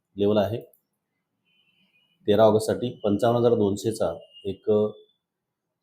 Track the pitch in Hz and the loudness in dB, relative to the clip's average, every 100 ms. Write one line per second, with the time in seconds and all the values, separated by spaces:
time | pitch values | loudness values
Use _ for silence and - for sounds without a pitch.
0 | _ 98 101 107 98 113 - _ _ _ | _ -2 0 0 -2 -6 -12 _ _ _
1 | _ _ _ _ _ _ _ _ _ _ | _ _ _ _ _ _ _ _ _ _
2 | _ _ - 101 110 107 - 95 123 - | _ _ 0 4 4 4 0 -4 -6 -6
3 | 104 101 120 120 120 113 101 101 113 107 | -4 0 0 2 2 2 0 -2 -6 -4
4 | 87 80 - - 98 95 - 104 107 - | -6 -6 -14 -14 -12 -6 -2 0 -2 -8
5 | _ _ _ _ _ _ _ _ | _ _ _ _ _ _ _ _